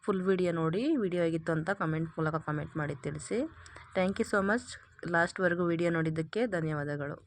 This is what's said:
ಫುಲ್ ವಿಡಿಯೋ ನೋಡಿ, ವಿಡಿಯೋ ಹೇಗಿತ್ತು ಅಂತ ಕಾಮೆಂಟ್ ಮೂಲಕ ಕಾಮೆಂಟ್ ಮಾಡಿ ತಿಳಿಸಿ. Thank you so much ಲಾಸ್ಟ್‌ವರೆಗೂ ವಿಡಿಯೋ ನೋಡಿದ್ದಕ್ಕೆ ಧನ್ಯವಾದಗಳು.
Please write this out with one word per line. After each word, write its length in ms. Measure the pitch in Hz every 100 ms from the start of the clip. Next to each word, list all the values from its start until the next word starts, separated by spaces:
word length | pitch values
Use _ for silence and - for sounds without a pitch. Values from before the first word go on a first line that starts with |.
ಫುಲ್ 220 | - 196
ವಿಡಿಯೋ 280 | 185 190 180
ನೋಡಿ, 460 | 165 160 175 277 311
ವಿಡಿಯೋ 260 | 196 175
ಹೇಗಿತ್ತು 280 | 165 165 165
ಅಂತ 180 | 160 160
ಕಾಮೆಂಟ್ 400 | 196 170 156 165
ಮೂಲಕ 260 | - 156 156
ಕಾಮೆಂಟ್ 420 | 156 151 160 160
ಮಾಡಿ 180 | 147 143
ತಿಳಿಸಿ. 440 | 147 151 - 208 311 - - - - -
Thank 200 | 185 196
you 140 | 226
so 120 | 208
much 260 | 196 233 - - - - -
ಲಾಸ್ಟ್‌ವರೆಗೂ 540 | 170 175 - 180 170 175
ವಿಡಿಯೋ 260 | 170 175
ನೋಡಿದ್ದಕ್ಕೆ 560 | 170 160 160 160 214 240
ಧನ್ಯವಾದಗಳು. 720 | 185 160 151 147 147 143 165